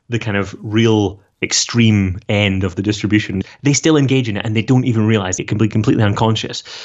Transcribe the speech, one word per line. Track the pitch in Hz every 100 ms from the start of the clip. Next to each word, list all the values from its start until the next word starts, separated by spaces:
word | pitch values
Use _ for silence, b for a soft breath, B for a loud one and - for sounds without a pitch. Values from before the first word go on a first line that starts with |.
| -
the | 113
kind | 113 101
of | 98 -
real | 110 107 113 107 98 101 b _
extreme | - - - 120 113 104 95 87 -
end | 104 104 95
of | 95
the | 87
distribution, | 101 104 104 107 - 95 B B
they | 139
still | 143 165 156
engage | 131 135 117
in | 101
it |
and | 110 110
they |
don't | 110 127
even | 127 110 107
realize | 110 92 87
it | -
can | 104
be | 113
completely | 110 110 139
unconscious. | 104 101 113 110 120 - B B